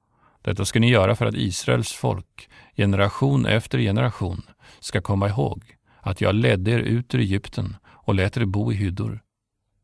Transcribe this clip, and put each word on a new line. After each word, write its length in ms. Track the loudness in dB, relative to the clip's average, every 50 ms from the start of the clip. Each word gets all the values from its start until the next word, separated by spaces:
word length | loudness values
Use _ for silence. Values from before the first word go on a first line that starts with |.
| _ _ _ _ _ _ _ _
Detta 220 | -4 -4 -2 -2 -2
ska 160 | 0 2 4
ni 100 | 4 6
göra 260 | 6 6 6 4 2
för 100 | 2 0
att 80 | -2 0
Israels 580 | -2 -2 -4 -4 -4 0 0 0 0 0 -4
folk, 580 | -6 -4 -4 -2 -2 -4 -6 _ _ -20 -20 -20 -20 -20 -20 _ _
generation 680 | 0 2 2 4 2 2 0 0 0 0 2 2 2 2
efter 320 | 2 0 0 -2 -2 -2 0
generation, 640 | 0 0 0 0 0 -2 -2 -4 -6 -6 -6 -8 -10 -14 -20 _ _ -20 -20 -16
ska 200 | -8 -6 -4 -4
komma 280 | -2 0 0 0 0 0
ihåg 480 | 0 0 -2 -2 -4 -8 -12 -16 -20 _ _ _ _ _
att 200 | -6 -6 -2 0
jag 140 | 0 2 2
ledde 360 | 4 4 4 2 2 2 0
er 80 | 0 0
ut 360 | 0 0 0 -2 -2 -2 -2
ur 60 | 0
Egypten 560 | 0 0 0 -2 -2 -6 -8 -6 -6 -6 -8 -12 _
och 280 | -20 -20 _ _ -2 0
lät 220 | 0 0 0 0
er 80 | -2 -2
bo 280 | 0 0 -2 -2 -2
i 20 | -2
hyddor. 460 | -2 -2 -2 -2 -4 -6 -6 -8 -10 -14 _ _ _ _ _ _ _ _ _ _ _